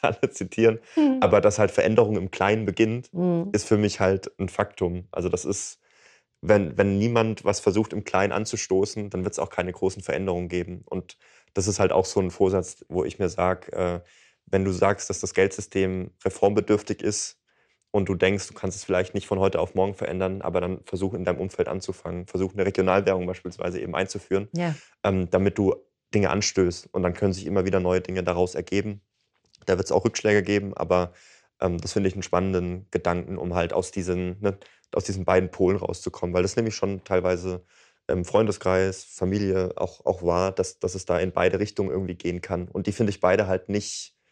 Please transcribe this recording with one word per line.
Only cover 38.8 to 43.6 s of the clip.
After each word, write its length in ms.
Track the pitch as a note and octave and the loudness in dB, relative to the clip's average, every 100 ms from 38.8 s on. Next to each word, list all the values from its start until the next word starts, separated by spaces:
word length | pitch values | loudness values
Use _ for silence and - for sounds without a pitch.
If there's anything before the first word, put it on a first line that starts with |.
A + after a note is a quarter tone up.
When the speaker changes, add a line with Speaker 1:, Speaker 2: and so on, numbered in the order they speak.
| F#2+ F#2+ | 2 -2
Speaker 1:
Familie 680 | - - F#2 G2+ G2+ F#2+ F2+ - | -12 -6 -2 0 0 0 -2 -4
auch, 280 | - - | -6 -4
auch 180 | - F2+ | -4 0
war, 300 | F2 F2 F#2+ | 0 2 2
dass, 260 | F#2+ F#2 - | 0 -4 -4
dass 160 | F#2 | -6
es 120 | F#2+ - | -6 -2
da 120 | F2 | 0
in 140 | F#2 | 0
beide 260 | F2+ F#2 F#2 | 2 2 2
Richtungen 320 | G#2 - F#2+ | -2 -2 -2
irgendwie 240 | E2 F#2 F2 | -2 -4 -6
gehen 240 | F2 F2 | -6 -6
kann. 260 | - F2 F2+ | -4 -4 -4
Und 180 | - G2+ | -4 -4
die 60 | |
finde 180 | G2+ G#2+ | 0 -2
ich 100 | G2 | 2
beide 260 | F#2 G2 G2 | 4 4 4
halt 220 | F#2 | 0